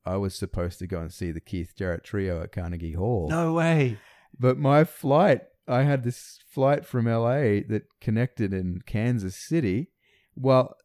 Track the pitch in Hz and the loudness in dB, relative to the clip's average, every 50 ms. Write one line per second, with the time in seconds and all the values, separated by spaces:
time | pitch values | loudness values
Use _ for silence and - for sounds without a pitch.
0 | - 87 92 98 101 92 - - 98 - - - 87 87 - - 92 85 92 82 | -8 -4 -4 -2 -2 -4 -4 -6 -10 -6 -4 -4 -4 -4 -6 -10 -10 -8 -6 -6
1 | 82 85 - - 92 85 78 82 _ - 95 90 82 - _ - 98 90 85 82 | -6 -8 -8 -8 -8 -6 -6 -8 _ -8 -8 -8 -8 -8 _ -8 -6 -4 -4 -6
2 | _ - - 101 95 95 87 80 85 87 - 98 87 85 87 85 85 82 78 85 | _ -8 -6 -4 -4 -2 -4 -6 -8 -8 -8 -8 -6 -6 -8 -8 -8 -8 -6 -4
3 | 98 120 123 95 80 76 160 165 170 165 160 170 165 165 165 151 135 123 107 - | -2 -2 -2 -2 -2 -2 -2 0 0 0 0 0 2 2 2 2 2 0 -2 -6
4 | - - - _ _ _ - 131 123 127 127 139 147 135 143 151 160 - - - | -12 -20 -20 _ _ _ -8 0 2 2 2 2 2 4 6 6 4 4 0 -6
5 | - 135 143 156 190 190 135 - - - _ _ - - 123 127 139 143 143 131 | 0 2 4 4 6 6 4 2 0 -12 _ _ -6 -2 0 2 4 4 2 0
6 | 120 120 - - - - - - _ _ - 139 131 139 147 - - - - 120 | 0 -4 -6 -6 -14 -20 -20 -20 _ _ -2 0 2 2 2 0 -2 -4 -2 0
7 | 113 117 113 113 117 117 131 147 143 107 101 104 - - 110 104 - _ _ _ | 0 2 2 2 2 2 2 2 2 2 2 2 0 -2 -4 -4 -4 _ _ _
8 | - - 107 113 123 - _ - 107 98 98 92 92 90 87 90 - - - 107 | -4 -2 0 0 0 -2 _ -4 -4 -2 -2 -2 -4 -4 -6 -6 -8 -6 -4 -2
9 | 113 123 123 110 95 92 - - - - 160 170 - - 92 120 175 _ _ _ | 0 0 -2 -2 -4 -6 -8 -10 -8 -4 -2 0 0 0 0 -2 -4 _ _ _
10 | _ _ _ _ _ _ _ - 127 135 131 127 127 - - _ | _ _ _ _ _ _ _ -4 2 4 4 4 4 2 -6 _